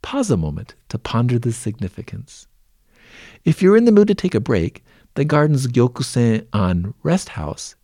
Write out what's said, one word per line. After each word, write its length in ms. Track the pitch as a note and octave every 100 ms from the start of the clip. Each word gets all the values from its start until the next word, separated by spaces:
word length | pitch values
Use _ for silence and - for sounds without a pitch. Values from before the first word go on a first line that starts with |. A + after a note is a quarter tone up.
Pause 300 | - C#4 A3+
a 60 | A2
moment 360 | D#2 D2+ - - _
to 80 | A#2
ponder 400 | - A#2 B2 A#2+
the 160 | A#2+
significance. 920 | A2+ - A2+ G2 - - G#2 A#2+ - - _ _ _ _ _ _ - - -
If 180 | - D#3
you're 140 | F#3 G#3+
in 100 | A#3+
the 60 |
mood 160 | G#3 G#3
to 60 | B3+
take 200 | F#3 A2+
a 40 |
break, 440 | - A2 D#2+ - _ _ _ -
the 100 | D3
garden's 400 | D3+ D3+ C#3+ C3
Gyokusen 800 | A#2+ B2 B2 C3 - A#2+ A2 -
An 400 | G#2 F2+ F2+ F#2 -
Rest 280 | D#3 F3+ -
House 460 | - D2+ - - -